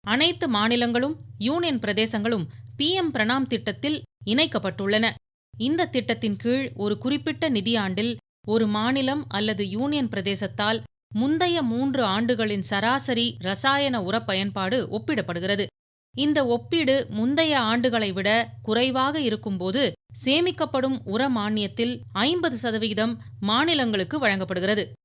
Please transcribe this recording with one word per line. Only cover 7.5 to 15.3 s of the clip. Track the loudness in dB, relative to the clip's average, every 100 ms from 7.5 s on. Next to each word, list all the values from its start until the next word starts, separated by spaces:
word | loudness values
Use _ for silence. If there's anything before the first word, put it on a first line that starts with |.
| 0 0 0 0 -2 -2 -4 _ _ 0
ஒரு | 2 2
மாநிலம் | 2 2 2 0 -2 -2
அல்லது | -2 -2 -2 -2
யூனியன் | -2 0 0 0
பிரதேசத்தால் | -2 -2 -4 -4 -2 0 0 -6 _ _
முந்தைய | 0 2 2 2 2
மூன்று | 0 0 0 2 2
ஆண்டுகளின் | 2 0 0 0 -2 -2
சராசரி | 0 2 0 0 0 0 -2
ரசாயன | -4 0 2 2 2 0
உர | 0 -2
பயன்பாடு | 0 0 0 -2 0 0 0
ஒப்பிடப்படுகிறது. | -4 -2 -2 -2